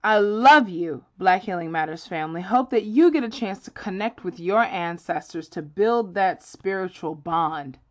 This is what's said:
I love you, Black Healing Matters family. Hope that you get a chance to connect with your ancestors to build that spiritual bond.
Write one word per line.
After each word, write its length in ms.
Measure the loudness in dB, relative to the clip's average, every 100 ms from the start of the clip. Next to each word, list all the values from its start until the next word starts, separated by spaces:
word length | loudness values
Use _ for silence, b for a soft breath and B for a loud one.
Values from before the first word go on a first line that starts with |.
I 140 | 2 2
love 500 | 2 4 8 8 6
you, 340 | -4 -6 -8 _ _
Black 240 | 2 2
Healing 320 | 0 -6 -4
Matters 340 | -4 -4 -6 -8
family. 360 | -6 -6 -6
Hope 260 | 0 0 2
that 140 | -2
you 260 | 0 4 4
get 140 | 4
a 60 | -4
chance 300 | -6 -6 -8
to 100 | -12
connect 520 | -12 -8 -6 -6 -6
with 160 | -10 -6
your 260 | 0 2
ancestors 840 | 0 -2 -6 -8 -6 -6 -6 -12 -10
to 140 | -12
build 500 | -12 -2 0 2 -2
that 300 | 0 -2 -2
spiritual 720 | -14 -10 -6 -4 -6 -8 -10
bond. 640 | -8 -4 -2 -2 -4 -12 -18 _